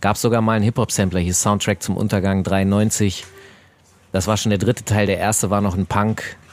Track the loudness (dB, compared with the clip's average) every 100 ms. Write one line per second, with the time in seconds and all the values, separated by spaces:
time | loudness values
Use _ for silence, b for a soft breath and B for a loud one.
0 | -2 0 2 2 2 2 2 0 -2 0
1 | 0 0 0 0 0 0 0 -2 -2 -4
2 | -2 0 0 0 0 0 2 2 2 0
3 | -2 -2 -10 B B B B B _ _
4 | _ -4 -2 0 0 0 0 -2 0 0
5 | 2 0 0 0 0 0 0 -2 -2 0
6 | 0 -2 -8 -14 -20